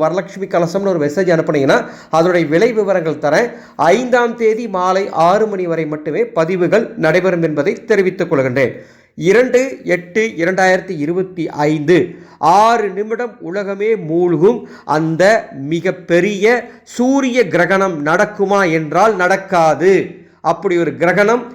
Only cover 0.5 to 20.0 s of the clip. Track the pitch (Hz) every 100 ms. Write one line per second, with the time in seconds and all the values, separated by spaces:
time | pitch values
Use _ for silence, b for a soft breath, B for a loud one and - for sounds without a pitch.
0.5 | 175 165 196 196 170 147 196 180 160 160
1.5 | 147 135 233 233 B B 160 175 175 156
2.5 | 165 240 220 196 185 160 147 147 165 233
3.5 | - B B 160 220 247 240 240 233 220
4.5 | 220 233 185 185 190 202 - 170 208 220
5.5 | 190 175 165 156 151 156 160 233 170 160
6.5 | 185 175 214 233 - 156 180 185 175 165
7.5 | 147 143 - - 202 185 185 165 151 131
8.5 | 131 120 - B B B - 165 214 254
9.5 | 247 262 - 170 175 175 220 226 165 170
10.5 | 190 185 185 180 170 143 180 185 175 151
11.5 | - 151 156 147 175 - - B B 156
12.5 | 190 220 233 202 190 214 220 240 180 165
13.5 | 196 196 196 214 214 156 170 180 156 196
14.5 | 240 - B B 151 160 160 190 220 -
15.5 | 135 139 165 185 - - 170 180 180 208
16.5 | 240 226 B - - 254 277 262 247 180
17.5 | 165 170 190 190 160 147 180 214 - 190
18.5 | 202 185 160 151 160 220 190 180 196 190
19.5 | 180 160 143 185 180